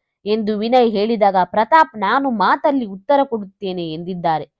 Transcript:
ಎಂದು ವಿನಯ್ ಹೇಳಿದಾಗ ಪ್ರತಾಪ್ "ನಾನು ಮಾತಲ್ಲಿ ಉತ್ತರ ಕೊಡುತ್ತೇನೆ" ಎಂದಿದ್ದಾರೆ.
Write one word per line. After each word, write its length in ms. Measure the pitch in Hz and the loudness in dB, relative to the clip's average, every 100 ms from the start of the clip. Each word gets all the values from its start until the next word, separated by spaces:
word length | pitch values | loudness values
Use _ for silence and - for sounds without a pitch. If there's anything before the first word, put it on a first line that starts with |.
| _ _ 196 | _ _ -4
ಎಂದು 320 | 214 214 214 | -2 -2 -2
ವಿನಯ್ 340 | 220 254 226 | 2 2 2
ಹೇಳಿದಾಗ 440 | 202 214 233 202 190 | 2 -2 2 2 2
ಪ್ರತಾಪ್ 540 | 180 208 226 320 311 220 | 0 0 2 4 2 0
"ನಾನು 320 | 196 247 277 | -2 0 0
ಮಾತಲ್ಲಿ 560 | 226 190 277 311 277 220 | 0 0 0 0 0 -4
ಉತ್ತರ 340 | 190 - 285 | -6 0 0
ಕೊಡುತ್ತೇನೆ" 720 | 277 233 196 - 190 180 170 | 0 -4 -8 -10 -8 -6 -6
ಎಂದಿದ್ದಾರೆ. 580 | 160 175 185 170 156 - _ | -8 -8 -4 -2 -2 -4 _